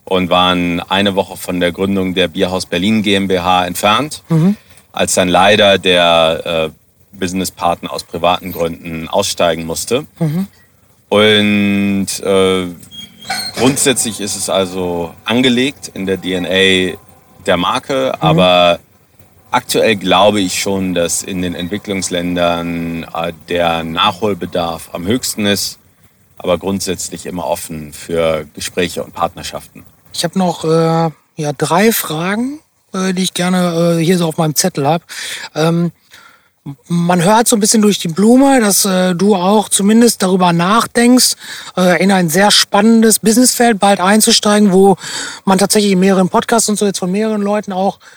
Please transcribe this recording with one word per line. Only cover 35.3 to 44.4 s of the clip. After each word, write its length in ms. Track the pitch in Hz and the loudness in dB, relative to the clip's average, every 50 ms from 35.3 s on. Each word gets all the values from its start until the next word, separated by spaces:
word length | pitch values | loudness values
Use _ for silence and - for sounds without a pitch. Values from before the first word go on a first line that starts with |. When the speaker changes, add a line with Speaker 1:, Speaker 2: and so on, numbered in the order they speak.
| - - - - - | -12 -12 -12 -10 -4
Speaker 2:
Ähm, 360 | 151 160 170 170 170 175 165 - _ _ _ - - - - _ _ _ _ _ _ - 147 139 _ _ | -2 0 0 2 0 0 -2 -4 _ _ _ -20 -20 -20 -20 _ _ _ _ _ _ -18 -18 -18 _ _
man 380 | - 175 170 170 175 180 180 160 | -4 -2 -2 0 2 2 2 4
hört 240 | 202 214 233 233 - | 4 4 4 4 2
so 80 | 247 | 2
ein 40 | 208 | 2
bisschen 220 | 214 202 - 220 | 2 2 2 4
durch 160 | 208 208 185 - | 4 2 2 0
die 100 | - 175 | -2 -6
Blume, 520 | 156 190 202 220 247 262 277 277 269 254 | -2 2 4 6 6 6 6 6 4 4
dass, 240 | 214 202 185 - - | 2 2 0 0 0
äh, 320 | 196 185 185 185 185 180 | 0 0 0 0 0 0
du 180 | 165 196 208 214 | 2 2 2 2
auch 340 | 175 175 190 214 214 196 - | 2 2 2 2 2 2 0
zumindest 540 | - - 196 202 220 226 240 226 - - | -2 0 2 4 4 6 4 4 2 0
darüber 300 | 190 185 190 185 185 175 | 0 0 2 2 2 2
nachdenkst, 800 | 170 170 170 190 214 233 202 - - 240 240 240 254 247 - - - - - - - - - - - | 2 2 2 2 2 2 0 0 0 2 4 4 4 4 4 2 -2 -4 -10 -16 -16 -16 -14 -8 -2
äh, 240 | 185 185 180 175 156 | 0 2 2 4 4
in 120 | 185 196 | 4 2
ein 160 | 196 185 175 160 | 2 2 2 0
sehr 240 | 147 190 202 208 | 2 4 4 4
spannendes 640 | 196 - - - - 202 208 226 226 226 220 220 214 - | 4 2 0 2 2 2 4 6 6 6 6 4 2 2
Businessfeld 640 | - 220 214 254 254 247 - - 240 233 226 180 | 2 2 4 4 4 2 4 2 2 2 2 2
bald 200 | 202 202 202 185 | 2 2 2 2
einzusteigen, 680 | 175 190 214 220 - 233 220 - | 2 2 2 4 4 2 2 2